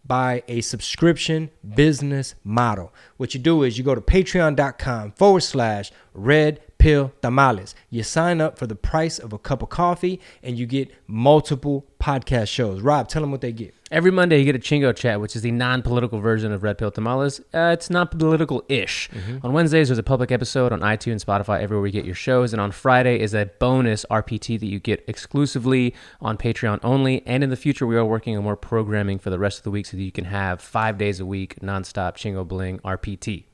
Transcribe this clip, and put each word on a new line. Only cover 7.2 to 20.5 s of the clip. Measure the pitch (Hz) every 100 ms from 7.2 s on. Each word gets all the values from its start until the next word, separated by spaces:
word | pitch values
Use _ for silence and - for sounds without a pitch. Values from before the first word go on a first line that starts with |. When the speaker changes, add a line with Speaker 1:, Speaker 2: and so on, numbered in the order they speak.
Speaker 1:
tamales. | 120 127 135 107 98 - _
You | 117
sign | 110 160 170 165
up | 156 -
for | 120
the | 104
price | - 156 160 -
of | 113
a | 104
cup | - 135
of | -
coffee | - 175 175 180 185 - -
and | 127 120
you | 120
get | 135 135 - -
multiple | 110 127 151 - 139 143 139 - _
podcast | - 135 - 123 104
shows. | - 113 95
Rob, | 120 147 113
tell | 160
'em | 147
what | 135
they | 123
get. | 113 104 _ -
Speaker 2:
Every | 160 175
Monday, | 185 175 151
you | 139
get | 131
a |
Chingo | - 147 135
Chat, | 113 123 104
which | 104 117
is |
the | 113
non-political | 120 123 127 120 120 120 110
version | 107 110 110
of | 101
Red | 104 101
Pill | 107
Tamales. | 104 110 131 143 135 -
Uh, | 160 170
it's | 170 -
non-political-ish. | 175 175 165 156 160 160 170 - 135 92 - -
Speaker 1:
Mm-hmm. | 107 95 131 127
Speaker 2:
On |
Wednesdays, | 147 160 160 143
there's | 120
a |
public | 110 131 123
episode | 123 123